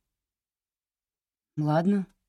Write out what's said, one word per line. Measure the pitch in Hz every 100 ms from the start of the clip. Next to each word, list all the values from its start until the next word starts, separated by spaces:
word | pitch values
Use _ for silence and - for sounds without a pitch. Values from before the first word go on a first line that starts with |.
| _ _ _ _ _ _ _ _ _ _ _ _ _ _ _ -
"Ладно, | 151 156 180 202 180 _